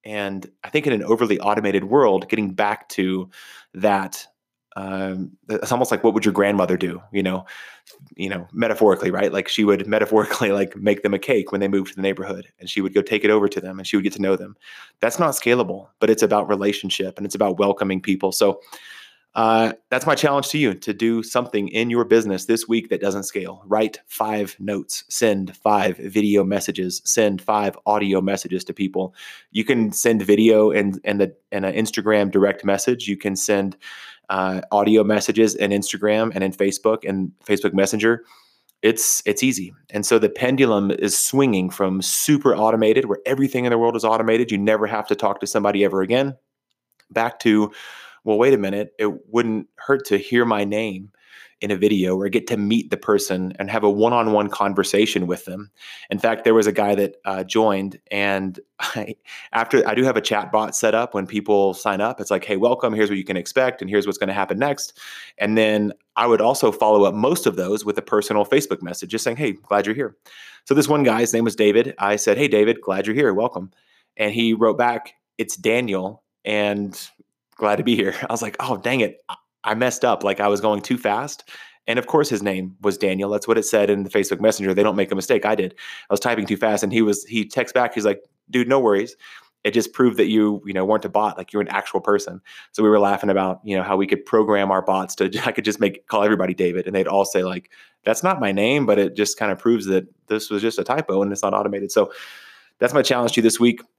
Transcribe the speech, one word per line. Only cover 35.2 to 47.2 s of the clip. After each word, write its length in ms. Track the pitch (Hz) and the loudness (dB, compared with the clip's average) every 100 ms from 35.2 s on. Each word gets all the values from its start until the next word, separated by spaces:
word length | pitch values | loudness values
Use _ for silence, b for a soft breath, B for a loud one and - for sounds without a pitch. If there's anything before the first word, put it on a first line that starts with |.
| - 107 113 98 | 0 2 2 2
in 160 | 101 | 0
Instagram 600 | 101 101 98 104 107 113 98 | 0 -2 -2 0 0 0 -2
and 80 | |
in 80 | 95 | -4
Facebook 560 | - 101 - 110 110 - | 0 -2 0 0 0 -2
and 240 | 98 92 _ - | -4 -6 _ -4
Facebook 280 | 101 101 | -2 0
Messenger. 520 | 98 98 107 110 117 b b b b b _ | 0 0 2 2 0 b b b b b _
It's, 420 | 107 110 - - - | 0 2 0 -2 -2
it's 180 | 104 | 0
easy. 300 | 131 107 87 - _ | 0 -2 -8 -14 _
And 140 | 104 101 | -6 2
so 140 | 117 | 2
the 100 | 107 | 2
pendulum 640 | - 127 131 127 104 101 | 0 -2 2 4 4 0
is 260 | - 98 - | 0 -2 -2
swinging 520 | - 135 139 98 92 | 0 2 2 2 -2
from 320 | - 95 95 | -2 -2 -2
super 520 | 92 - - 147 143 | -4 -4 0 2 2
automated, 520 | 113 110 113 110 110 104 | 2 2 4 4 2 2
where 140 | 101 - | -4 -2
everything 380 | 135 135 131 | -2 0 0
in 80 | 123 | 0
the 60 | 117 | 2
world 180 | 117 117 | 2 2
is 80 | |
automated. 480 | 110 113 113 113 117 | 0 2 2 2 0
You 60 | 101 | 0
never 300 | 101 107 107 | 2 2 0
have 200 | 107 107 | -4 -4
to 80 | 104 | 0
talk 240 | 104 101 | 0 -2
to 80 | 98 | -4
somebody 380 | 113 101 98 98 | 0 0 2 2
ever 160 | 95 | 2
again, 340 | 95 123 139 131 _ _ _ _ _ _ _ | 0 0 0 -6 _ _ _ _ _ _ _
back 300 | - | -2